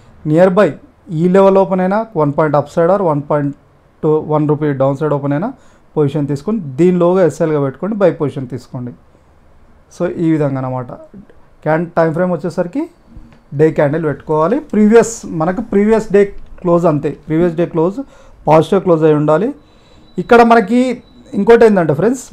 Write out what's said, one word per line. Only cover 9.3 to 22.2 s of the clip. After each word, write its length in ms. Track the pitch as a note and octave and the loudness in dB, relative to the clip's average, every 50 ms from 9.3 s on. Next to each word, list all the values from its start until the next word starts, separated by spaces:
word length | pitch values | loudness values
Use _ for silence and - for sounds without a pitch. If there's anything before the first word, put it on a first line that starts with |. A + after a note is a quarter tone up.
| _ _ _ _ _ _ - _ - _ _ _ - - | _ _ _ _ _ _ -20 _ -20 _ _ _ -10 -8
So 60 | F3 F3 - - E3+ | -6 -6 -4 -2 -2
ఈ 40 | D#3+ D#3+ | 0 0
విధంగా 240 | D#3 D3 C#3 C3+ C3 | 0 0 -2 -2 -4
అన్నమాట. 280 | C3 B2+ B2+ B2+ B2 B2 - - - - - - - - - - - _ _ _ - | -4 -6 -6 -8 -8 -10 -14 -18 -20 -20 -20 -20 -20 -20 -20 -20 -20 _ _ _ -4
క్యాన్-, 240 | D#3 D#3 D#3+ E3+ E3 - F3 | -2 -2 -2 -2 -2 0 0
టైమ్ 160 | E3 E3 D#3 E3 | 0 0 0 -2
ఫ్రేమ్ 160 | F#3 F3+ F3+ D#3+ | -2 -2 -2 -4
వచ్చేసరికి 460 | D#3+ F3+ - - F3+ F3+ - C#4 D#4+ E4+ - _ _ - - - - - - - _ _ - C#3 | -6 -6 -4 -4 -6 -4 -6 -8 -8 -8 -12 _ _ -20 -20 -20 -20 -20 -20 -20 _ _ 0 2
డే 80 | D3+ D#3+ - - | 2 2 2 0
క్యాండిల్ 260 | D#3 C#3 C#3+ E3 E3 D3+ | 0 0 -2 -2 -4 -4
పెట్టుకోవాలి. 480 | C3+ - - - D#3 D3+ D#3 E3+ A3+ D4+ D#4 - - | -6 -6 -6 -4 -2 0 0 0 0 -2 -4 -2 0
ప్రీవియస్, 400 | G#3 G#3+ G#3 A3+ A#3 G#3+ A3 - - - - F#3+ E3 | 2 4 6 6 4 4 2 -2 -10 -12 -10 -6 -4
మనకు 220 | D#3 E3+ F#3 F3+ - - | -4 -4 -4 -6 -6 -2
ప్రీవియస్ 360 | - G3 G#3 G#3+ A3+ A3 F#3 - F3+ | 0 0 2 2 2 0 0 0 2
డే 60 | G3+ G3+ G3+ - - - - - - | 2 2 2 -2 -8 -16 -16 -16 -6
క్లోజ్ 240 | - F3 E3+ F3 E3+ F3 | -2 0 0 2 2 2
అంతే, 200 | D3+ D3 D3 D3+ - - - - | 0 0 -2 -6 -8 -8 -8 -4
ప్రీవియస్ 280 | D#3 D#3+ F3 F3+ E3 D#3 | -2 0 0 0 0 -2
డే 60 | F3 D3+ | -4 -2
క్లోజ్ 260 | D3+ E3 D#3+ F3+ G3 C4 C4+ - - - - - - - - - | 0 -2 -2 -2 -2 -6 -10 -14 -18 -20 -20 -20 -20 -8 0 2
Positive 340 | D3+ D#3+ D#3+ - G#3 F#3+ F#3+ | 4 4 4 2 0 0 2
close 180 | F#3+ E3+ D#3+ D#3 D#3 | 2 2 4 4 2
అయి 80 | D3+ D3 | 2 2
ఉండాలి. 260 | D3+ D3+ D#3 D#3+ G3+ C4 C#4+ - - _ _ _ _ _ - - - _ - - | 2 2 2 0 0 -4 -6 -10 -16 _ _ _ _ _ -20 -20 -20 _ -10 -10
ఇక్కడ 200 | F3 - B3 A#3 B3 A#3 | 0 2 4 4 6 6
మనకి 280 | A#3 A#3 G#3+ F3+ A#3 B3 B3+ C4 A#3 B3 - _ _ - - - - G3+ | 4 2 2 2 0 0 0 0 -2 -6 -10 _ _ -20 -20 -8 -6 -2
ఇంకోటి 260 | G3+ - A#3 A3+ A3+ A3 | 4 4 6 6 6 4
ఏంటంటే 260 | G#3 F#3+ E3+ D#3 D3 C#3 | 4 4 2 0 0 0
friends, 240 | F3 A3+ C4 C4+ | 0 0 -2 -4